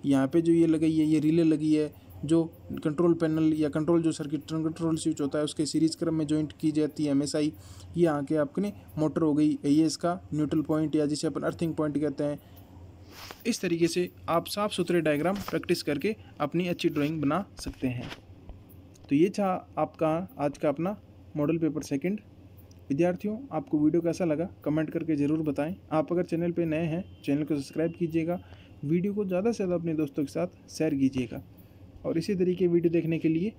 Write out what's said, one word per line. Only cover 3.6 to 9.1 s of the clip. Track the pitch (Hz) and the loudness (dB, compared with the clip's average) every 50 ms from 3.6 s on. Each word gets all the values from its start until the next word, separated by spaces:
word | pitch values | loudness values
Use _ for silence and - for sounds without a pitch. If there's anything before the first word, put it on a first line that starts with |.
| 151 147 | 0 0
कंट्रोल | - 160 151 175 170 170 165 | 0 0 2 4 2 4 4
जो | 160 | 2
सर्किट | 156 - 156 143 151 147 - - | -2 -2 -6 -6 -6 -6 -6 -4
कंट्रोल | 160 160 156 160 160 - 165 165 160 | -4 -2 -2 -4 -4 -2 -2 -2 -2
स्विच | 156 - 160 156 - | 0 0 -2 -2 0
होता | 147 139 - | -2 -2 0
है, | 151 151 | -2 -2
उसके | 147 - - 156 | -2 -2 -4 -4
सीरीज | 139 - 156 160 160 160 | -2 2 2 2 2 0
क्रम | - 170 165 160 | 0 -2 -2 0
में | 160 156 | -2 0
जॉइंट | 147 151 156 156 147 - - | 0 0 0 0 -4 -6 -2
की | - 156 | -2 0
जाती | 147 156 151 139 - - 151 | 2 2 0 0 -2 -2 -2
है | 147 | 2
एमएसआई। | 139 139 143 139 - 156 151 156 156 - - - - - - - - | 2 2 0 0 0 0 -2 -2 -2 -6 -18 -20 -20 -20 -18 -8 0
ये | 170 175 | 2 2
आके | 165 147 147 143 135 156 | 2 2 0 -2 0 0
आपके | 156 147 139 - - 196 208 202 - - - - | 0 0 0 -2 -4 -4 -4 -6 -10 -20 -12 -4
मोटर | 147 156 156 | 0 0 0